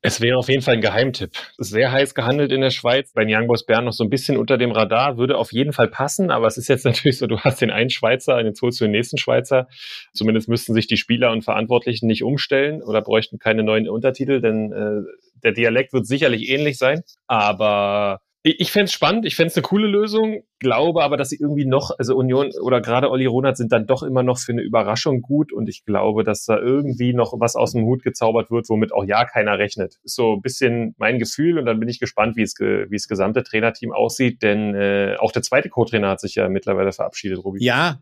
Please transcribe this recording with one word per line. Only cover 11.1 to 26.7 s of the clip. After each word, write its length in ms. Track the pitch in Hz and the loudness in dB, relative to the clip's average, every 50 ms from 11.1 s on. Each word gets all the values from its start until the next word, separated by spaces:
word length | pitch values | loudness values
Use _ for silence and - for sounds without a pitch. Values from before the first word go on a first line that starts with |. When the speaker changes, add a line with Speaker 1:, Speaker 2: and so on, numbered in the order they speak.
| 120 120 127 117 | 0 2 2 2
Speaker 1:
und 120 | 113 110 - | 2 0 -2
Verantwortlichen 640 | - 104 - 113 120 123 120 - 127 117 110 117 | -2 -2 -2 0 0 0 0 0 0 -4 -2 0
nicht 160 | 113 110 113 - | 0 0 0 0
umstellen 600 | 123 147 135 - - 139 135 139 147 156 156 - | -2 -2 -2 -2 0 0 2 2 0 -2 -4 -4
oder 180 | 110 107 107 | -2 -2 -2
bräuchten 380 | 104 110 110 110 110 - - - | 0 2 0 0 0 -2 -6 -4
keine 240 | - 113 110 110 110 | 0 0 2 2 2
neuen 260 | 110 110 113 113 - | 2 2 0 0 -2
Untertitel, 520 | 104 117 120 131 131 - 135 139 135 127 | -2 -2 0 -2 -2 -2 -2 -2 0 0
denn, 300 | 117 113 110 110 110 104 95 | 0 0 0 0 -2 -4 -4
äh, 280 | 107 107 104 107 107 90 - - - _ _ _ _ - | -4 -4 -4 -4 -4 -6 -8 -14 -20 _ _ _ _ -2
der 80 | 117 | 0
Dialekt 420 | 104 117 117 113 113 127 131 - - | 2 2 2 2 4 2 0 0 0
wird 140 | 127 98 | -2 0
sicherlich 420 | 107 135 139 160 131 117 110 - - | 0 0 2 2 2 2 0 -2 -2
ähnlich 280 | 135 143 151 147 127 | 0 0 0 -2 0
sein. 260 | - 131 131 151 170 - _ - _ _ | 0 2 2 2 0 -4 _ -18 _ _
Aber 920 | - 123 110 104 104 101 92 107 104 104 101 101 101 101 104 104 101 95 - _ _ _ _ - | -2 0 2 2 2 2 2 2 2 2 2 2 0 0 0 0 -2 -4 -6 _ _ _ _ 0
ich, 160 | 160 160 - | 0 0 0
ich 120 | 175 - | -2 -2
fänd's 220 | - 208 202 190 - | 0 0 0 0 0
spannend, 320 | - 151 151 202 226 220 | 0 0 0 0 0 -2
ich 100 | 151 - | -2 0
fänd's 200 | - 165 170 - | 0 0 0 0
eine 80 | 175 - | -2 -2
coole 240 | - 185 208 220 | 0 0 0 2
Lösung, 560 | 208 202 202 214 214 208 220 220 220 214 208 - _ _ - | 2 2 0 0 0 0 0 0 0 -2 -6 -10 _ _ -4
glaube 440 | 131 131 110 123 151 170 160 165 147 | -2 0 2 2 2 2 2 2 2
aber, 140 | 139 147 | 2 0
dass 120 | 143 139 135 | 0 -2 -4
sie 80 | 147 - | -4 -4
irgendwie 260 | 147 147 147 147 139 | -2 -2 0 0 0
noch, 260 | 131 131 143 139 - - | 2 2 0 0 -2 -4
also 180 | - 123 120 131 | -4 -2 0 0
Union 360 | 135 127 127 127 135 143 135 - 73 | 2 2 2 2 2 0 0 -4 -4
oder 200 | 101 123 127 120 | -2 0 0 0
gerade 280 | 107 120 120 127 123 117 | 2 2 0 0 2 0
Olli 160 | 127 131 131 | 0 0 0
Runert 320 | 127 113 131 135 135 131 | 0 0 2 0 0 0
sind 140 | - 123 110 | 0 0 2
dann 160 | 123 113 107 | 2 2 2
doch 160 | 107 131 127 156 | 2 0 0 -2
immer 200 | 143 127 127 127 | -2 0 0 2
noch 160 | 127 123 127 | 0 0 -2
für 140 | - - 117 | -2 -4 -4
eine 80 | 117 | -4
Überraschung 600 | - - 117 113 101 101 113 123 - 156 131 117 | -2 0 2 2 2 2 0 -2 0 0 0 -2
gut 300 | - - 143 151 151 - | 0 0 0 0 0 0
und 160 | - 107 113 | -2 -6 -6
ich 180 | 101 - - _ | -6 -8 -8 _
glaube, 380 | 104 101 95 98 107 107 110 104 | -2 0 0 2 2 0 0 0
dass 220 | 110 104 - - | 0 -2 -2 0
da 120 | - 110 | 0 0
irgendwie 560 | 101 120 123 | 0 2 2